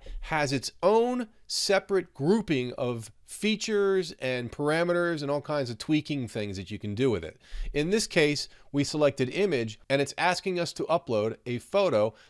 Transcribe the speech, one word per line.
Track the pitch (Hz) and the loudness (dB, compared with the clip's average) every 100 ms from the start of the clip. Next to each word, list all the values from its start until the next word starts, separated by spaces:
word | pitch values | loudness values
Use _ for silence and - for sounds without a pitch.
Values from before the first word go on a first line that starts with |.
| - - | -10 -10
has | - 160 143 | -2 0 0
its | 135 - - | -2 -4 0
own | 180 220 240 247 226 - - | 4 4 2 -2 -6 -12 -8
separate | - - 190 196 196 175 | -4 2 2 2 -2 -2
grouping | - 147 220 185 139 123 | -2 2 4 2 0 0
of | - 123 120 110 - - | -4 -4 -4 -8 -18 -16
features | - 208 214 226 208 196 190 165 - | -4 -2 0 0 0 2 2 -2 -4
and | 131 127 120 | -4 -2 -4
parameters | - 147 160 175 175 170 165 | -2 0 2 2 2 2 0
and | 139 | -2
all | 143 | -2
kinds | - 147 123 | -2 -2 -2
of | 113 | -4
tweaking | - 151 143 143 117 | 0 0 0 -4 -4
things | 113 104 95 | -4 -6 -6
that | 92 | -8
you | 104 | -8
can | 104 104 | -6 0
do | 135 | 2
with | 98 | 2
it. | - - - - - | -4 -12 -10 -6 -4
In | 147 160 | -2 0
this | 220 - | 0 2
case, | 175 147 143 - - - | 2 2 2 -6 -14 -6
we | 143 | -2
selected | 139 156 147 - 127 | 0 2 2 2 -2
image, | 165 202 135 113 107 - | 0 0 0 -2 -6 -2
and | 139 | 0
it's | 143 - | 0 0
asking | 170 175 196 175 | 0 0 -2 -4
us | 170 | -4
to | - 214 | -4 -2
upload | 170 - 110 110 113 - | -2 0 0 0 -4 -6
a | 120 | -8
photo | - 196 190 113 113 - | -2 0 4 4 2 -2